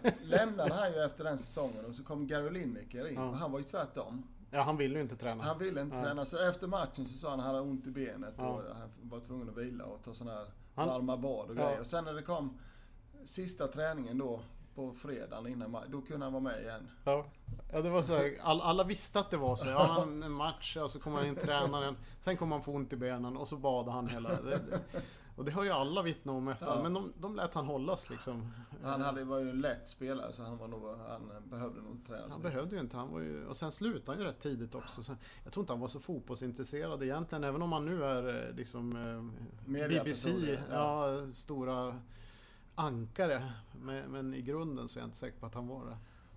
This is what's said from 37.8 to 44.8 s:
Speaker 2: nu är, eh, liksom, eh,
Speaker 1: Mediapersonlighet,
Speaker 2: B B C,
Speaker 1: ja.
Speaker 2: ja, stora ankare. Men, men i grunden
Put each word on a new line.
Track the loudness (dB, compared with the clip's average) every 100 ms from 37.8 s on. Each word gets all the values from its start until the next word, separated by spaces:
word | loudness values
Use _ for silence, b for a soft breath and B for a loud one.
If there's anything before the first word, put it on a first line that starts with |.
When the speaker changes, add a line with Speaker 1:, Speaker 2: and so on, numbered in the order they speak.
| 2
Speaker 2:
nu | 2
är, | 2 2 2 0 -2
eh, | -4
liksom, | -6 -4 -2 -2
eh, | -2 -4 -6 -8 -10 -8 -4
Speaker 1:
Mediapersonlighet, | 0 4 4 4 2 2 4 4 2
Speaker 2:
B | 0
B |
C, | 2
Speaker 1:
ja. | 4 4 4
Speaker 2:
ja, | 2 -2
stora | -8 -4 -2 0 0 0 -4 -10 B B B B B B -2
ankare. | 0 0 -2 2 4 4 0 -6 -12 -10
Men, | -6 -6 -4
men | -4 -4
i | -2
grunden | -2 0 0 -2